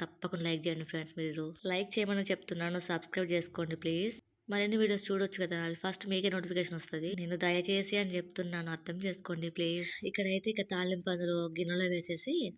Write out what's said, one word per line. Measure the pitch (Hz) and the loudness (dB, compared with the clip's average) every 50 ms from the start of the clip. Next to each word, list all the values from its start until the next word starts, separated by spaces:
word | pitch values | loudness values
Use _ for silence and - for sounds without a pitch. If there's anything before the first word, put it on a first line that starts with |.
తప్పకుండా | 170 - - - - 175 - 170 165 | -4 -6 -6 -6 -6 -4 -2 -2 0
లైక్ | 165 165 160 156 | 0 0 0 0
చేయండి | 170 160 160 156 - | -2 -2 -2 -4 -4
ఫ్రెండ్స్. | - 160 156 156 - | -4 -4 -4 -4 -6
మీరు | 170 160 156 151 160 156 160 165 - - | -4 -4 -2 -2 -2 -4 -6 -6 -6 -2
లైక్ | 185 180 185 202 202 | 0 0 0 0 0
చేయమని | - 220 208 202 202 196 196 196 | 0 0 2 2 2 2 2 2
చెప్తున్నాను, | 190 - - - 175 170 170 170 175 180 | 0 -2 -2 -6 -4 -2 0 0 0 -2
సబ్స్క్రైబ్ | 170 - 175 165 - - - 190 185 170 | 0 0 -2 -2 -2 -2 0 0 2 4
చేసుకోండి | 175 170 170 - - - 170 160 160 | 2 2 2 0 -2 -4 -2 -2 -2
ప్లీజ్. | 160 - 165 165 170 196 226 226 - _ _ _ _ - - | -2 0 0 0 2 0 -2 -4 -6 _ _ _ _ -6 -2
మరిన్ని | 202 202 208 208 220 | 0 2 2 4 4
వీడియోస్ | 220 220 202 208 196 208 | 4 6 6 4 2 2
చూడొచ్చు | - 196 190 196 190 196 190 | 0 0 2 2 0 0 -2
కదా, | 185 170 175 170 170 165 170 165 | 0 0 0 0 0 -2 -2 -2
ఫస్ట్ | - 190 185 - - | -2 -4 -4 -2 -2
మీకే | 196 190 185 190 196 | 0 0 2 2 2
నోటిఫికేషన్ | 190 185 175 175 180 180 170 175 170 | 2 2 0 0 0 0 0 0 -2
వస్తది. | 160 - - - 156 160 175 202 | -6 -6 -4 -4 -2 -2 -2 -2
నేను | 180 175 170 180 | -2 -2 -2 0
దయచేసి | 170 180 175 175 180 175 202 196 196 190 196 208 | 2 4 4 4 4 4 4 2 2 2 2 2
అని | 202 202 190 175 | 0 0 2 0
చెప్తున్నాను, | 180 175 175 - - 180 175 175 170 165 165 | -2 -2 -4 -4 -4 -4 -2 -2 -4 -2 -4
అర్థం | 165 160 - - 170 185 196 | -4 -6 -6 -6 -6 -2 -2
చేసుకోండి | 190 180 - - - 175 160 170 165 | -4 -4 -4 -4 -4 -4 -2 -2 -4
ప్లీజ్. | 165 - 170 165 170 175 175 - - - - | 0 0 2 2 2 0 -2 -4 -6 -4 -4
ఇక్కడైతే | - - - 196 190 190 196 - 220 | -2 0 2 2 2 2 2 2 0
ఇక | 220 208 196 202 | 0 0 0 0
తాలింపు | 190 180 180 180 185 175 175 190 | 0 0 2 2 0 0 0 -2
అందులో | 180 175 180 175 175 170 170 165 165 | 0 0 2 2 2 2 0 0 -2
గిన్నెలో | 170 180 170 175 180 185 180 | -2 0 0 2 2 2 2
వేసేసి | 180 170 170 - 170 160 - 254 320 349 247 175 - | 2 0 0 -2 -4 -4 -2 -2 0 0 0 -2 -4